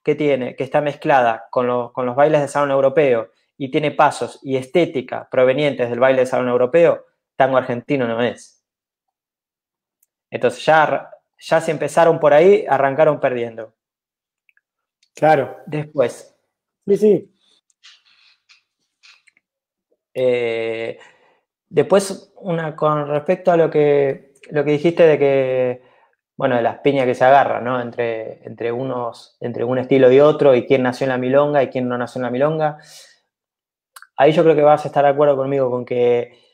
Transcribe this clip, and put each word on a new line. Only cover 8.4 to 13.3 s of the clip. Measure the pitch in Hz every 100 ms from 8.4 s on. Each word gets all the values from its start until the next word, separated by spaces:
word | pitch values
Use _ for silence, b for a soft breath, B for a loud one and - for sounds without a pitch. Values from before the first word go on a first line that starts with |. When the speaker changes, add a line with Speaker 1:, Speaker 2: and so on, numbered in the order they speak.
| - _ _ _ _ _ _ _ _ _ _ _ _ _ _ _ _ _ _
Speaker 1:
Entonces | 113 123 - -
ya, | 156 143 139 - - _ _
ya | - 165
si | 160
empezaron | 147 147 - 165 160
por | 151
ahí, | 147 180 202 -
arrancaron | 135 139 135 156 143
perdiendo. | 139